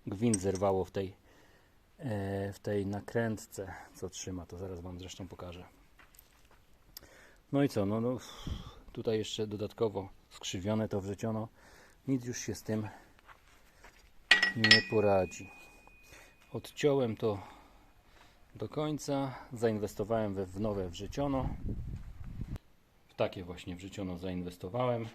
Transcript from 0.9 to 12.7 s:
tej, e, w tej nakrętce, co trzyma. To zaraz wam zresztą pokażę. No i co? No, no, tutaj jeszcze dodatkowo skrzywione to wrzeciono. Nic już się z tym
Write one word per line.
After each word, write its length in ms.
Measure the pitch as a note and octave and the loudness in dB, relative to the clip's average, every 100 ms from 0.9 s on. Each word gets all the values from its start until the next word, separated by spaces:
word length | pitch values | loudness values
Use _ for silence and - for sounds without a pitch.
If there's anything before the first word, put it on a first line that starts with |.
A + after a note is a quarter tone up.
tej, 260 | G2 F#2+ - - - - - _ _ _ - | -2 -4 -8 -20 -20 -20 -20 _ _ _ -10
e, 540 | C3+ G#2 G2 G2 G2+ | -4 -2 -2 -2 -2
w 60 | - | -4
tej 280 | A2 G#2 G2 | 0 0 0
nakrętce, 880 | G2+ - A#2 A2+ G#2 - - F#2+ - - | -4 -2 0 2 -2 -6 -10 -10 -10 -16
co 140 | - F#2 | -10 -10
trzyma. 380 | - F#2+ F#2 E2 | -8 -6 -6 -8
To 100 | F2 | -8
zaraz 240 | F#2+ E2+ | -6 -6
wam 180 | F2+ F2+ | -8 -10
zresztą 300 | F2+ - F2+ | -10 -10 -12
pokażę. 360 | - F2+ F2 F2 - - - - - - - - - - - - - - - - - - | -10 -10 -12 -16 -20 -20 -20 -20 -20 -20 -20 -20 -20 -20 -20 -20 -20 -20 -20 -20 -20 -2
No 100 | C#3 | 2
i 60 | C#3 | 4
co? 180 | A2 G2 | 4 2
No, 140 | A2+ | 2
no, 180 | A#2+ B2 - - - - - - - | 0 -2 -6 -10 -6 -6 -8 -16 -16
tutaj 260 | A#2 A2+ A2 | -4 2 2
jeszcze 280 | G2+ - G#2+ | 0 -2 -2
dodatkowo 600 | G#2 G#2 - A2 G2 F#2+ - - | -2 -4 0 0 0 -6 -12 -20
skrzywione 580 | - - G2 G2 A2 G#2+ | -10 -6 -2 2 2 2
to 120 | G2+ | 0
wrzeciono. 480 | G2 G2+ A2 A2 A2 - - - - - - | -2 -4 -2 -2 -4 -10 -20 -20 -20 -12 -2
Nic 160 | C3 | 0
już 140 | A#2+ A2+ | 0 -6
się 160 | - | -4
z 80 | G2+ | -6
tym 260 | - | -2